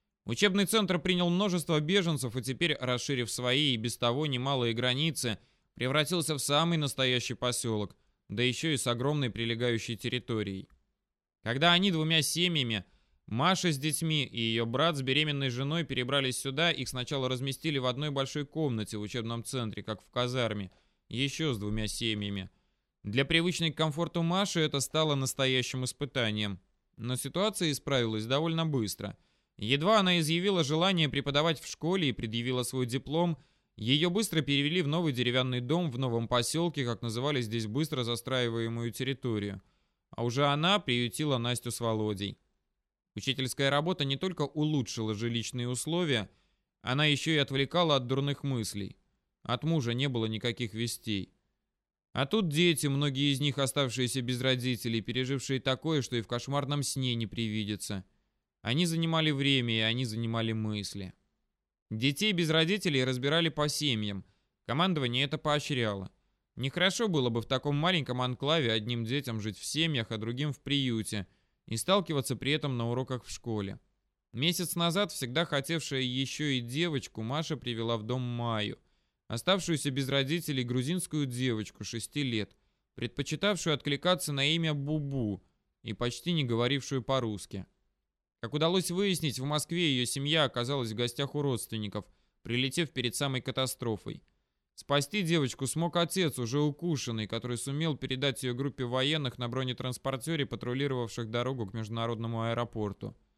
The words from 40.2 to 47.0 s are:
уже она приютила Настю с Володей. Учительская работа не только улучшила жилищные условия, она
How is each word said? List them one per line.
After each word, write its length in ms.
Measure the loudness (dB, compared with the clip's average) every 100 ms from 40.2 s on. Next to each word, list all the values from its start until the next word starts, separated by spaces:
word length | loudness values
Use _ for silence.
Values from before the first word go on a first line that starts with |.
уже 220 | -2 2 2
она 340 | 4 4 2
приютила 580 | 2 0 0 0 0 0
Настю 320 | 0 -2 -4
с 100 | -2
Володей. 580 | 0 0 0 -2 -4 -8 _ _ _ _ _ _ _
Учительская 560 | -6 -2 -2 -2 0 2
работа 340 | 2 2 0
не 120 | -2 -2
только 260 | -2 -2
улучшила 720 | -2 0 2 2 0 -2 -2
жилищные 540 | -2 -2 -2 -4 -4 -4
условия, 600 | -4 -2 0 2 0 -2 _ _ _ _ _
она 240 | -2 2